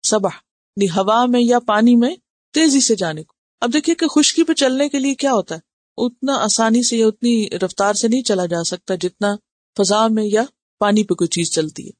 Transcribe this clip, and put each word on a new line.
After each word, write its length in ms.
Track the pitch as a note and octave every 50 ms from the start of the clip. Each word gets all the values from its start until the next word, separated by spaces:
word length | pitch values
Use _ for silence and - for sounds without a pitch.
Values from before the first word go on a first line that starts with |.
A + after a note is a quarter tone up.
| - -
سبح، 220 | A3 G#3+ G3 F3+ - - _ _ _ _ _ _ _
یعنی 100 | G3+ G3+
ہوا 400 | F#3+ E3 G3 F#3+ G3 A3 A#3 B3
میں 140 | B3 B3 B3
یا 180 | A#3+ A#3 A#3+ A#3+
پانی 380 | A#3+ A#3+ G#3 G#3 A3+ A#3+ A#3+
میں 180 | A#3 A#3+ C4+ F4+ - _ _ _ _ _ _ -
تیزی 260 | D4+ D#4+ D#4 C4+ C#4
سے 160 | B3 - A3+
جانے 260 | F#3+ F#3 E3 D#3 D#3
کو۔ 180 | D#3+ _ _ _ _ _ _ _
اب 120 | A#3 A#3+
دیکھیے 220 | A#3 D4+ D4 D#4+ E4+
کہ 120 | - E4+
خشکی 360 | D4 - D4+ D4 - - D#4+
پہ 100 | E4 D#4+
چلنے 360 | D#4+ - C#4 B3+ B3+ C4+ C#4+ C#4+
کے 100 | - C#4
لیے 160 | C4 C#4 C4+
کیا 180 | - C#4 C#4
ہوتا 220 | B3 G#3 F3+ - E3
ہے، 60 | E3 _ _ _ _ _ _ _
اتنا 380 | - A#3+ B3 A#3+ _ - C4+ C#4
آسانی 480 | C4+ - G#3 - - A3+ A3+ A3+ A#3+
سے 140 | A#3+ - A#3
یا 100 | A3+ A3
اتنی 400 | A3 A3 _ A#3+ A#3+ A#3+ A3+ G#3+ -
رفتار 440 | - F3 F#3 F#3 - - G3 G3+ G#3
سے 140 | G#3 - A3+
نہیں 140 | A#3 C4+
چلا 240 | A#3+ - G#3 F#3 F3+
جا 180 | E3+ F3 E3+ E3+
سکتا 300 | - F#3 F3 _ - F#3+
جتنا 420 | F3 E3+ F3+ _ _ G#3 G3+ G3+ G#3 _ _ _ _ _ _ _ -
فضا 280 | G3 F3+ G#3 G#3+ A3+ A3+
میں 160 | A3 G#3+ G#3+
یا 200 | G#3 G3+ G#3+ A#3+ C#4 _ _ _ _ _ _
پانی 260 | G#3 G#3 G#3 G#3+ G#3
پہ 100 | - F3+
کوئی 140 | - E3+ E3
چیز 220 | - F3 E3+ -
چلتی 360 | - E3 D#3 D#3 - - -
ہے۔ 40 | - -